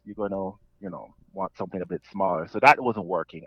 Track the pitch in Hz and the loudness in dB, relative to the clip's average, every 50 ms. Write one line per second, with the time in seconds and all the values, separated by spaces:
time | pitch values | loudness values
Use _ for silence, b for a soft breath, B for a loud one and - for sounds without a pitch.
0 | - - 101 - 104 101 101 98 95 95 98 - _ _ _ - 101 95 87 82 | -18 -16 -8 -6 -4 -4 -4 -4 -6 -6 -8 -12 _ _ _ -16 -14 -12 -12 -12
1 | - - - _ - _ - 95 95 87 _ - 98 90 - 92 87 87 90 82 | -16 -18 -20 _ -20 _ -10 -8 -8 -8 _ -8 -10 -8 -6 -8 -6 -6 -6 -8
2 | _ - - 101 95 95 87 78 82 85 - 107 131 139 147 - 131 123 110 107 | _ -8 -4 -2 0 0 0 -2 -4 -6 -2 6 8 8 8 8 6 -2 -2 -2
3 | 92 85 92 85 82 - - 80 - | -4 -4 -4 -4 -4 -6 -10 -14 -6